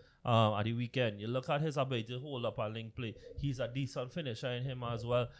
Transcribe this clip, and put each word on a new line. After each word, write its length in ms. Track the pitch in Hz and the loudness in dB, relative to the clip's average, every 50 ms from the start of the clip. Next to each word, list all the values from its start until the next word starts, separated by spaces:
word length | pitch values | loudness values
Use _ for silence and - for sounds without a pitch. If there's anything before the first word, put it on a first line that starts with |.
| - - - _ | -20 -20 -14 _
um, 300 | - 123 117 113 110 107 | 2 6 8 8 8 8
at 120 | 104 104 104 | 6 4 2
the 100 | 113 117 | 0 0
weekend. 440 | 120 123 117 - 131 123 110 101 101 | 0 -2 -2 0 2 2 2 0 -2
You 100 | 104 117 | -4 -2
look 200 | 120 127 127 165 | -2 -2 0 0
at 140 | 147 147 | 0 2
his 160 | 160 160 135 151 | 2 0 0 0
ability 340 | 131 135 131 117 110 113 | 0 2 0 -2 -2 -2
to 80 | 123 123 | -6 -8
hold 240 | 143 151 139 120 117 | -6 -6 -4 -2 -2
up 140 | 107 - 123 | -2 0 0
and 160 | 107 107 110 | -2 -2 -2
link 200 | 113 113 113 - | -6 -8 -8 -8
play. 200 | 131 120 107 - - - - - - | -8 -8 -8 -8 -10 -14 -14 -8 -4
He's 200 | 139 143 127 127 | -2 -2 0 0
a 80 | 120 | -2
decent 460 | 113 123 139 135 127 - 143 123 127 | -2 -2 -2 -2 -2 -2 -4 -6 -4
finisher 360 | - 180 151 127 110 - 147 123 | -6 -6 -4 -4 -4 -4 -4 -4
in 140 | 123 120 131 | -2 -2 -4
him 180 | 139 127 127 123 | -4 -4 -4 -4
as 200 | 117 117 107 110 | -4 -4 -2 0
well. 260 | 120 120 123 120 - - | 2 2 2 2 2 -4